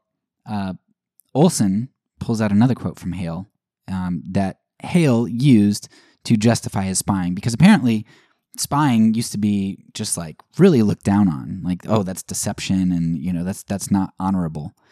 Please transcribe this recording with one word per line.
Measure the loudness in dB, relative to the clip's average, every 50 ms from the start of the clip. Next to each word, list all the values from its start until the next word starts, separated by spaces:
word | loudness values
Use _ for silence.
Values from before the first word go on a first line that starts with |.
| _ _ _ _ _ _ _ _ _ -10
uh, | -8 -6 -6 -8 -10 -12 _ _ _ _ _ _ _ _ _ _ 0
Olson | 2 2 2 2 2 0 0 0 -2 -4 -6 _ _ _ _ _ -12
pulls | -6 -4 -2 -2
out | 0 2
another | 4 4 4 4 2
quote | -2 -6 -10 -10 -8
from | -10 -8
Hale, | -6 -6 -6 -6 -8 -8 -12 _ _ _ _ _ _ _ _
um, | -10 -8 -6 -6 -6 -6 -8 -8 -6
that | -4 -4 -4 -4 -6 _ _ _ _ _
Hale | -12 -2 0 2 4 4 4 2 0 -2
used | -2 2 4 6 6 6 6 4 2 -2 -6 -16 _ _ _ _ _ _ 0
to | 0 0
justify | 4 4 2 2 2 -2 -6 -6 -4 -4
his | -2 -4 -4
spying, | -2 -2 -2 0 0 -2 -4
because | -4 -4 -6 2
apparently | 6 6 6 6 6 4 0 0 -2 -4 _ _ _ _ _ _ _ _ _ -12
spying | -12 -8 -4 -2 0 2 2 4 4 4 4 2
used | 0 -4 -4
to | -6 -2
be | -2 0 0 0 -2 -4 -6 -10 _ _
just, | -12 -10 -8 -6 -6
like, | -8 -8 -12 -14 _ _ _ 0
really | 4 4 6 6 4
looked | 4 2 0 _ 0
down | 2 2 4 4 2
on, | 0 -2 -8 -10 -10 -8
like, | -4 -6 -6 -6 -2
"Oh, | -2 0 0
that's | 0 -2 -6 -10
deception, | -12 -10 -8 -6 -6 -6 -6 -8 -4 -2 0 0 2 0
and, | 0 0 -2 -2 -4 -4
you | -4 -4
know, | -4 -4 -4
that's, | -6 -6 -8
that's | -8 -8 -8 -6 -2 -2
not | 0 0 0 -4 _ -6
honorable." | -4 -2 -2 -2 -2 -4 -6 -8 -12 -12 _ _ _ _